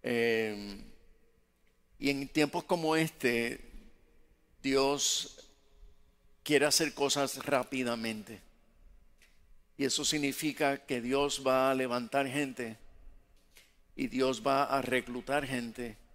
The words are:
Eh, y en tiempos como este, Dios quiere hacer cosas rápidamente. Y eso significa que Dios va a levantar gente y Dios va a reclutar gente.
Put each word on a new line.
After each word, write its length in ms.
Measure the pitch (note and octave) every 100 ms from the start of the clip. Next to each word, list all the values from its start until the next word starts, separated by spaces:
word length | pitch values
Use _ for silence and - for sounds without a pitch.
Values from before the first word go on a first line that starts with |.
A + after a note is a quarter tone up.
Eh, 800 | B2+ A#2+ A#2 A2+ A2 G#2 G2+ G2+ - - - - - _ _ _ _ _ _ -
y 100 | C#3
en 200 | C#3 C#3
tiempos 340 | D#3 D3 E3+
como 320 | - F3 D#3 D#3+
este, 640 | D#3+ - B2+ A#2+ A#2 - - - - - _ - - _ _ _
Dios 880 | C#3 C3+ C#3 C#3+ - - - - - - _ - - - - _ _ -
quiere 220 | - D3 D3
hacer 280 | - D#3
cosas 520 | - C#3 C#3+ C#3 - B2
rápidamente. 920 | C3 B2 C3 B2 A#2 A2+ A2 G#2 G#2+ - _ _ _ - - - _ - - - - _ -
Y 60 |
eso 220 | C3+ - C#3+
significa 720 | D3+ C#3+ C3 D#3 B2+ D3 C#3
que 240 | - B2+
Dios 420 | A#2 C3+ C#3+ C#3 C3+
va 240 | C3 C3
a 60 | C3
levantar 500 | C3 A#2+ A#2 C#3 C3+
gente 480 | C3+ C#3+ B2 A#2 A2 - - - - _ - _ - - _ _ -
y 100 | C3
Dios 400 | A#2+ C3 B2 A2+
va 160 | C3+
a 180 | C#3 C3+
reclutar 640 | B2 B2+ A#2+ B2 B2 C#3+ C#3
gente. 520 | C3 A#2+ A2 A#2+ G#2 -